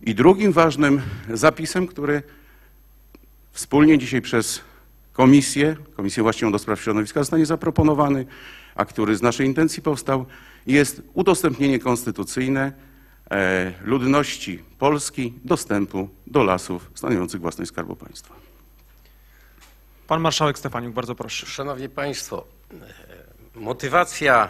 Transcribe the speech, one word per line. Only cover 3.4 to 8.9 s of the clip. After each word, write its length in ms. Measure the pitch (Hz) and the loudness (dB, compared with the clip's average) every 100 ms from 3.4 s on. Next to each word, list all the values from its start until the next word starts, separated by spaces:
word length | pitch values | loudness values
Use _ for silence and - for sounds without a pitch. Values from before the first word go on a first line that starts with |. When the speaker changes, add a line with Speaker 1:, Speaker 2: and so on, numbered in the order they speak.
| _ | _
Speaker 1:
wspólnie 460 | - - 139 151 147 | -16 0 4 6 6
dzisiaj 240 | 123 127 | 2 -4
przez 380 | - 120 - - - - _ _ _ | 0 -2 -2 -6 -12 -20 _ _ _
komisję, 640 | - 131 143 139 139 151 156 - - | 4 8 8 6 0 0 0 -10 -8
Komisję 260 | 98 120 | -4 0
Właściwą 300 | 110 107 113 | 0 0 0
do 60 | 104 | 0
Spraw 220 | - 101 | -2 -4
Środowiska 400 | 113 107 107 151 | -2 -2 -2 -4
zostanie 260 | 139 160 151 | 0 0 0
zaproponowany, 800 | 160 165 - 156 147 143 139 131 - - - - | -2 0 2 2 2 2 0 -4 -12 -20 -20 -10
a 100 | - | -6
który 320 | 104 | -4